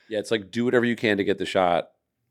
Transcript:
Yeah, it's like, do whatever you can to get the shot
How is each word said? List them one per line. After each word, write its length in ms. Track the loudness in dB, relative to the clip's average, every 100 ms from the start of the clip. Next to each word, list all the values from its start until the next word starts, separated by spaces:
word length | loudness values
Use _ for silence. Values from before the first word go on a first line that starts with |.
| -8
Yeah, 100 | -8
it's 120 | -4
like, 180 | -4 -4
do 140 | -4
whatever 200 | 2 2
you 120 | 2 0
can 200 | 0 2
to 80 |
get 140 | 0 -2
the 80 | -2
shot 440 | 0 2 2 -2 _ _ _ _